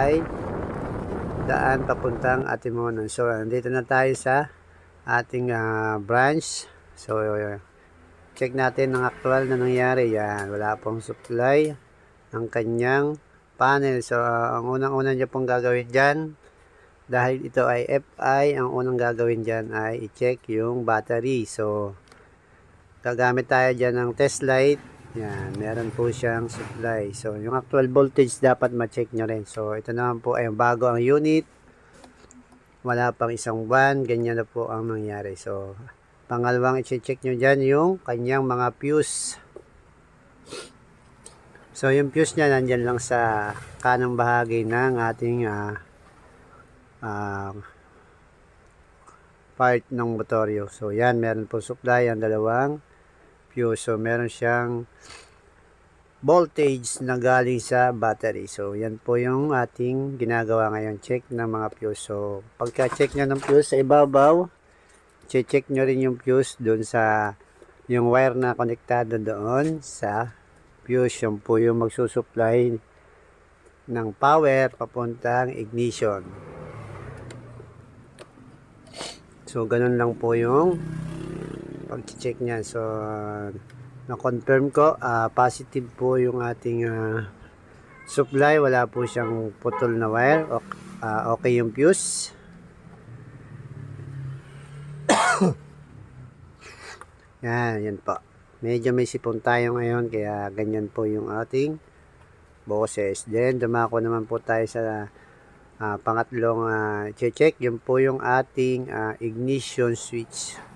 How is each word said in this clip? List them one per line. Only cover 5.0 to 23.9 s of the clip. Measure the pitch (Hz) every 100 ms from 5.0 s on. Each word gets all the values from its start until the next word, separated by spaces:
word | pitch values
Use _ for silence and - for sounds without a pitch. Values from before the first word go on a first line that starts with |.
| -
ating, | 120 120 123 123
ah, | 113 110 110 110 107
branch. | 101 120 135 156 - - - - - -
So, | - 110 107 107 104 101 - _ _ - - - -
check | - 131
natin | 131 127 127 131 127
ang | 127
aktual | - 131 131 131
na | 127
nangyari. | 127 123 127 127 117
Yan, | 107 104 104 101
wala | 104 107 107
pong | 110 113
supply | 107 - - 120 127 143 151 139 _ _ _ _ _
ang | 113 117
kanyang | 123 113 117 123 139 147 151 _ _ _
panel. | - 127 139 139 127
So, | - 120
ah, | 120 117 117 120
ang | 120
unang-una | 131 135 135 135
niya | 131 131
pong | 131 127
gagawin | 123 123 123 120
dyan, | 127 143 151 156 151 - _ _ _ _ _ -
dahil | 123 127 131 135
ito | 131 123
ay | 120 123
F | 139 - -
I, | 131 139 147 139
ang | 127
unang | 131 127 123
gagawin | 120 117 117 113 110
dyan | 113 113
ay | 110 110 120
i-check | 110 - 123 127 -
yung | 110 113 123
battery. | 117 110 107 117 123 127
So, | 107 - 107 104 101 98 _ - - _ _ _ - _ _ _
gagamit | 123 120 127 123 123
tayo | 127 131
dyan | 123 123